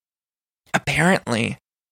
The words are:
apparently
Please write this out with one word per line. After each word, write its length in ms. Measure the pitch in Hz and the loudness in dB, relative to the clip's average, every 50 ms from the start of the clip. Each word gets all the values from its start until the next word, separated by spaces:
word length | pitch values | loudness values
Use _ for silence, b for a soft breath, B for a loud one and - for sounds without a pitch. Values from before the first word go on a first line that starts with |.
| _ _ _ _ _ _ _ _ _ _ _ _ _ - - | _ _ _ _ _ _ _ _ _ _ _ _ _ -4 -4
apparently 840 | - - - 139 143 160 180 190 - - - 117 107 117 104 - - _ _ _ _ _ _ | -4 -2 -2 -2 0 2 2 2 0 0 -4 -4 -2 -2 -4 -6 -10 _ _ _ _ _ _